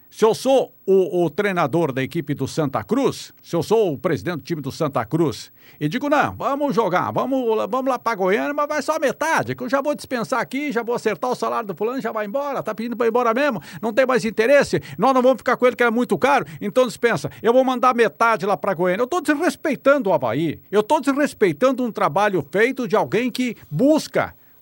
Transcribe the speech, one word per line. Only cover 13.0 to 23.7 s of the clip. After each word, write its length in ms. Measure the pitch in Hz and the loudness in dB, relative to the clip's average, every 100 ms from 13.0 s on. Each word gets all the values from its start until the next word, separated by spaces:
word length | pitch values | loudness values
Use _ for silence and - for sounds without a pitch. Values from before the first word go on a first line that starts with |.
| 233 | 0
ir 40 | |
embora 220 | 240 233 | 2 2
mesmo, 300 | 220 294 202 - 180 | 2 0 -2 -8 -8
não 120 | 220 | -2
tem 100 | 220 | 2
mais 200 | 262 247 | 2 2
interesse, 580 | 214 - 226 285 226 165 - 143 | 0 0 4 4 4 0 -4 0
nós 160 | 240 | 2
não 80 | 254 | 4
vamos 160 | 247 262 | 4 2
ficar 180 | - 226 | 0 2
com 80 | |
ele 120 | 247 - | 2 4
que 60 | |
é 60 | 240 | 2
muito 260 | 226 247 180 | 2 0 2
caro, 260 | 254 269 170 147 | 4 2 0 -6
então 280 | 202 - 254 | -2 2 0
dispensa, 420 | - 240 185 135 - | 2 0 0 -4 -2
eu 120 | 208 | 2
vou 100 | 254 | 4
mandar 300 | 262 254 254 | 4 2 2
metade 500 | 240 220 - 233 220 | 4 2 4 2 2
lá 120 | 196 190 | 0 -2
pra 180 | 202 | -2
Goiânia. 280 | 165 180 185 | 0 0 0
Eu 20 | 247 | 0
tô 140 | 359 | -2
desrespeitando 880 | 294 285 339 - 330 247 269 285 196 | 0 0 0 -2 -4 0 2 2 2
o 20 | |
Avaí, 480 | 156 123 127 165 - - | 0 0 -2 -2 -6 -2
eu 100 | 202 | 0
tô 160 | 214 311 | 2 0
desrespeitando 840 | 277 269 285 - 220 - 254 247 | 2 0 0 2 0 2 0 2
um 80 | 247 | -4
trabalho 520 | - 180 147 208 180 - | -2 0 2 0 0 -2
feito 380 | 190 240 262 226 | 0 0 0 0
de 80 | 202 | 0
alguém 340 | 143 180 247 | 0 0 -2
que 260 | - 254 - - | -2 -6 -6 -8